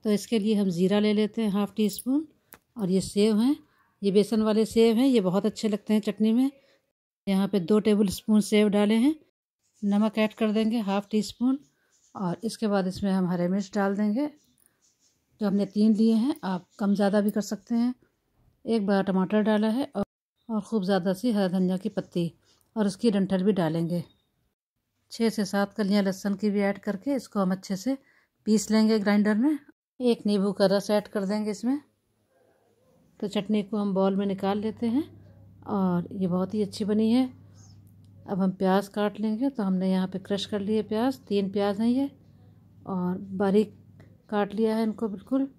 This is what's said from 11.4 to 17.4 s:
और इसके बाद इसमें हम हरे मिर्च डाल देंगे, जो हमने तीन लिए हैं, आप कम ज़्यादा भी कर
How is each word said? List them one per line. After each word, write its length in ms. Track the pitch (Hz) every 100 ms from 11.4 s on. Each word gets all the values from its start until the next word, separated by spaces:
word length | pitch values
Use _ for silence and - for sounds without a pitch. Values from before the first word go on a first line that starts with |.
| 247 269 - _ _ _ _
और 260 | 226 185 170
इसके 240 | 226 - 220
बाद 180 | 202 185
इसमें 240 | 185 202
हम 180 | 190 180
हरे 200 | 175 175
मिर्च 220 | 196 196
डाल 220 | 214 196 196
देंगे, 300 | 208 208 294 - _ _ _ _ _ _ _ _ _ _
जो 60 | 208
हमने 200 | 202 196
तीन 260 | 208 214
लिए 200 | 202 220
हैं, 200 | 226 247 320
आप 220 | 185 185 - -
कम 160 | 202
ज़्यादा 260 | 196 202 208
भी 100 | 208
कर 100 | 214